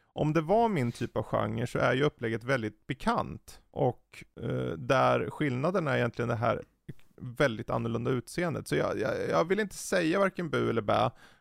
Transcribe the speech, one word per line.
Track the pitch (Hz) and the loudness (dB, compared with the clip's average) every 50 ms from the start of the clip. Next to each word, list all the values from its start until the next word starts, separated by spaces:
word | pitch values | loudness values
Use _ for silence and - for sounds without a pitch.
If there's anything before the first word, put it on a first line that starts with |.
| _ _ _ | _ _ _
Om | - 147 151 156 | 0 0 4 4
det | 165 | 2
var | 160 151 196 226 233 226 | 4 4 4 4 4 4
min | 208 160 123 120 | 2 2 0 0
typ | 117 - - - - 117 | 0 -2 -6 -4 -2 -4
av | 110 | -2
genre | - - 110 110 110 113 113 120 123 | 0 0 0 0 0 0 -2 -4 -2
så | - 143 | 0 2
är | 131 127 127 | 2 2 4
ju | 131 143 | 4 2
upplägget | 151 - - 120 113 113 110 107 | 0 0 -2 -4 -4 -4 -4 -2
väldigt | 120 139 131 110 104 - _ _ - | 0 -2 0 0 -4 -6 _ _ -10
bekant. | 135 - - 214 240 214 - - 113 110 - - - - _ _ | -10 -4 0 0 0 0 -2 -4 -6 -12 -14 -18 -20 -20 _ _
Och, | - - 143 127 120 - _ _ - - - - _ - | -4 0 0 0 0 -2 _ _ -20 -20 -20 -20 _ -8
eh, | 117 123 127 127 127 123 - 160 | -6 -4 -4 -2 -2 -4 -4 -6
där | 131 120 135 131 131 127 127 123 127 113 | 0 2 4 4 6 4 4 2 0 -2
skillnaden | - - 156 147 127 123 135 170 185 202 165 143 | -2 -2 -2 0 0 0 0 0 0 0 0 0
är | 127 120 | 0 2
egentligen | 123 117 - - 120 117 | 0 0 0 -2 -2 -2
det | 120 | -2
här | 110 120 117 107 - - - _ _ _ - - - - - _ - | 0 0 0 0 0 -4 -10 _ _ _ -16 -16 -16 -16 -20 _ -14
väldigt | - 127 117 - 151 139 113 107 113 - | -14 -14 -2 0 0 2 2 -2 -4 -4
annorlunda | - 123 117 117 113 117 117 123 | -2 -2 -2 -2 -2 -2 0 0
utseendet. | 131 123 117 - - - 175 175 139 110 98 - | -2 -2 -2 -4 -6 -4 -4 -2 -4 -4 -4 -2
Så | 143 | 0
jag, | 147 - - - - | 0 0 0 0 0
jag, | 104 - 117 - - - | 0 -2 0 -2 -2 0
jag | - - 170 165 | 2 0 2 2
vill | 190 208 | 2 0
inte | 220 196 - | 0 -4 -6
säga | - - - - 185 175 156 165 196 | -10 -6 -2 0 2 2 2 2 2
varken | 196 190 - - 175 156 | 2 0 0 -2 -6 -2
bu | 135 123 117 117 | 0 0 0 2
eller | 117 113 | 0 0
bä, | 104 104 107 107 113 123 - - - - - _ | 0 2 2 4 4 2 0 -4 -18 -20 -20 _